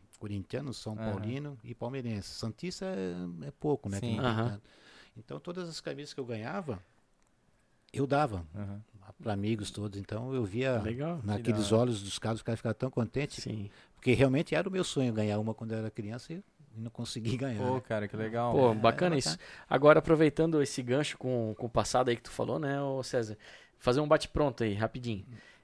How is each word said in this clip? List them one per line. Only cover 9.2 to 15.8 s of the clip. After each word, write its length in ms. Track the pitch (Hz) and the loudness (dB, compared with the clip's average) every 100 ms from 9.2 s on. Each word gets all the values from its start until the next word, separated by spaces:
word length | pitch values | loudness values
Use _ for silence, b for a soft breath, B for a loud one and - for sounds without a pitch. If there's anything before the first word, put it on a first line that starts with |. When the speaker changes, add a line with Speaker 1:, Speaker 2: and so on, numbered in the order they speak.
Speaker 1:
pra 120 | 113 | -4
amigos 360 | 101 101 110 98 | -2 0 0 -4
todos. 300 | - 104 101 | -6 -8 -8
Então 340 | 98 107 123 | -8 -6 -4
eu 100 | 135 107 | -2 -2
via 340 | 107 131 123 | 0 0 0
Speaker 3:
Legal. 380 | 107 120 151 170 | -2 -4 -4 -4
Speaker 1:
naqueles 420 | 104 104 120 107 101 | -2 -2 0 0 4
Speaker 2:
Que 40 | |
da 60 | 110 | 6
hora. 80 | 123 | 6
Speaker 1:
olhos 120 | 107 | 2
dos 160 | 98 - | -4 -4
caras, 200 | 107 113 | -4 -4
os 40 | |
caras 160 | - 117 | -4 -4
ficavam 160 | 117 107 | -2 -2
tão 120 | 131 | -2
contentes. 540 | - 113 131 143 - | -2 -2 -2 -4 -6
Speaker 3:
Sim. 260 | - 107 101 b b _ | -8 -6 -8 b b _
Speaker 1:
Porque 180 | - | 4
realmente 420 | 113 131 131 175 151 | 6 6 4 2 0
era 120 | 190 | 0
o 40 | |
meu 120 | 190 | 0
sonho 280 | 175 - 127 | 0 0 0
ganhar 240 | 110 107 104 | 2 2 2
uma 140 | 110 | -2
quando 200 | 107 113 | -4 -6
eu 40 | |
era 120 | 110 | -4